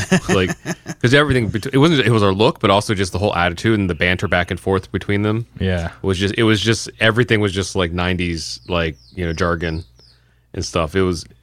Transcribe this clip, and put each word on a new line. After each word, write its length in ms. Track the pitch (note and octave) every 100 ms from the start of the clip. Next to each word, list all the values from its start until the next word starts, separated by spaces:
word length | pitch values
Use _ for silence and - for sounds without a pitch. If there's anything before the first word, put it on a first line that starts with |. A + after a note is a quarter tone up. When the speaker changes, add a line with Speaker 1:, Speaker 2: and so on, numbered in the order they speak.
| -
Speaker 1:
<laughs> 180 | F#3 -
Speaker 2:
Like, 220 | G2+ F#2 - - - - -
'cause 140 | A#2+
everything, 340 | C#3 D3 B2+ G#2+
bet-, 180 | G#2 C3+
it 60 | C3+
wasn't, 220 | D#3 D3+ A2
it 40 |
was 120 | A2+
her 100 | G2+
look, 260 | F#2+ A#2+ -
but 100 | G#2
also 240 | G2 -
just 180 | G2 F#2+
the 60 | F2+
whole 160 | G2+
attitude 440 | E2+ F2 E2+ A2 A2
and 100 | F#2+
the 60 |
banter 340 | D#2 F2+ F2+ G2
back 220 | F2+ F2
and 100 | F#2
forth 320 | - F#2+ -
between 300 | G2 - G2+
them 240 | G#2+ A2 A2+ -
Speaker 3:
Yeah. 320 | F#2+ F2+ E2 -
Speaker 2:
was 160 | F#2+ F2+
just, 160 | G2 -
it 60 |
was 180 | A2 G#2+
just, 300 | G2+ A2 - -
everything 400 | A2 A2 B2 A2
was 120 | G#2
just, 220 | F#2 F#2
like, 180 | G2+ F2+
nineties, 680 | F2 F2+ F2+ F2 E2 D2+ - -
like, 280 | F2 E2 C#2+ _
you 100 | -
know, 80 | E2+
jargon 520 | D#2+ F2 E2+ E2+ E2 - _ - _ _ _ _
and 100 | -
stuff. 300 | F2 F2+ D#2
It 80 | F#2+
was, 220 | F#2 E2+ - -